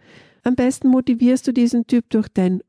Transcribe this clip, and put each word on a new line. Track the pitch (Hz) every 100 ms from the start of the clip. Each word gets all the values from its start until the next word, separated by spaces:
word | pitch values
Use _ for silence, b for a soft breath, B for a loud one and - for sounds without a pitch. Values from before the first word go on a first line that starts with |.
| b b b b
Am | 247
besten | 254 247 - 262
motivierst | 254 254 233 240 262 -
du |
diesen | 240 233 240 -
Typ | 240 -
durch | 214 -
dein | - 185 180